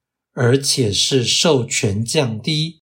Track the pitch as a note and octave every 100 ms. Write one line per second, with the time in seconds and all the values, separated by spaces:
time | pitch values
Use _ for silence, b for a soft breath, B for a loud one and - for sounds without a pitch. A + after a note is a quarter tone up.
0 | _ _ _ - A#2+ C3+ C3+ - A2 F#2+
1 | - C3+ A2+ - F3 C#3 A2+ - A2 G2+
2 | A#2+ D#3+ C3 A2 C3 D3+ D#3+ -